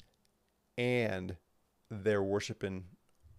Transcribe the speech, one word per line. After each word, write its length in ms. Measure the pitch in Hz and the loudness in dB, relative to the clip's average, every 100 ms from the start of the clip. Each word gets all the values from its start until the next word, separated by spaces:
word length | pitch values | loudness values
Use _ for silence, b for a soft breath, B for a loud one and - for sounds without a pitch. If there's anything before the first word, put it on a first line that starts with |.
| - _ _ _ _ _ _ - | -12 _ _ _ _ _ _ -2
and 580 | 123 123 107 95 92 90 _ _ _ _ - | 2 2 2 -2 -6 -8 _ _ _ _ -14
their 320 | 110 101 104 | -2 2 4
worship 400 | 98 101 - 104 | 4 0 0 -6
and, 220 | 98 95 90 - _ _ - | -6 -6 -10 -18 _ _ -18